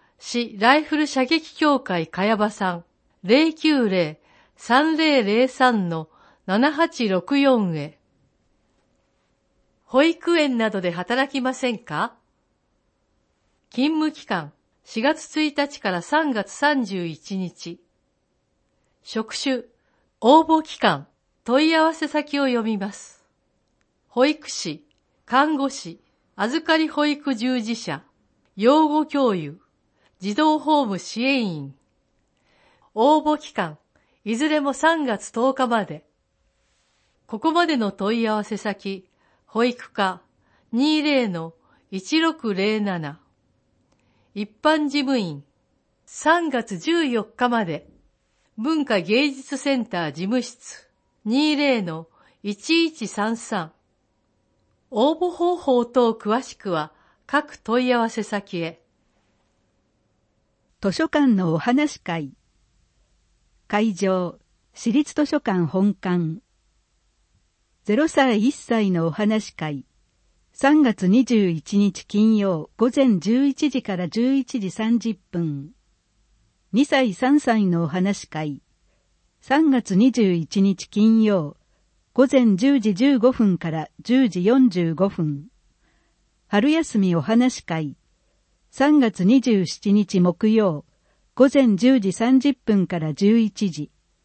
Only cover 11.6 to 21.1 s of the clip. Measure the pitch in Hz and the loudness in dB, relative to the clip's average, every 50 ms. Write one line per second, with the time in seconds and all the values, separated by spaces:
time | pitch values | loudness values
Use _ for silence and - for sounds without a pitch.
11.6 | - 247 233 175 - - 151 151 202 247 - _ _ _ _ _ _ _ _ _ | -4 -4 -6 -6 -10 -8 -6 -6 -6 -6 -8 _ _ _ _ _ _ _ _ _
12.6 | _ _ _ _ _ _ _ _ _ _ _ _ _ _ _ _ _ _ _ _ | _ _ _ _ _ _ _ _ _ _ _ _ _ _ _ _ _ _ _ _
13.6 | _ _ - 240 262 302 320 302 311 311 302 - - - 208 175 151 151 - _ | _ _ -4 -2 -2 0 0 0 -2 -4 -4 -8 -8 -6 -6 -6 -6 -8 -14 _
14.6 | _ _ _ _ _ - - 226 220 285 311 311 - - - 311 311 302 285 - | _ _ _ _ _ -12 -6 -2 -2 -2 -2 -2 -6 -10 -4 -4 -4 -2 -2 -4
15.6 | 285 285 285 - - 196 180 170 170 - 294 311 320 294 247 214 190 - - - | -4 -4 -6 -8 -6 -6 -6 -6 -4 -2 -2 -2 0 -2 -2 -4 -6 -8 -6 -2
16.6 | 285 294 294 269 233 185 196 185 175 170 156 - - - 196 190 185 165 - - | -2 0 0 0 -2 -4 -6 -6 -6 -8 -10 -12 -12 -10 -8 -8 -8 -8 -10 -14
17.6 | - 170 170 - _ _ _ _ _ _ _ _ _ _ _ _ _ _ _ _ | -16 -16 -16 -16 _ _ _ _ _ _ _ _ _ _ _ _ _ _ _ _
18.6 | _ _ _ _ _ _ _ _ _ - - 226 220 - - - - 277 262 240 | _ _ _ _ _ _ _ _ _ -10 -8 -8 -8 -8 -8 -6 -4 -4 -4 -4
19.6 | - - _ _ _ _ _ _ _ _ _ _ - 226 294 320 320 320 320 320 | -6 -10 _ _ _ _ _ _ _ _ _ _ 4 6 6 6 6 4 2 0
20.6 | 311 - - - - 208 160 139 151 - | 0 -2 -4 0 0 0 0 0 -4 -12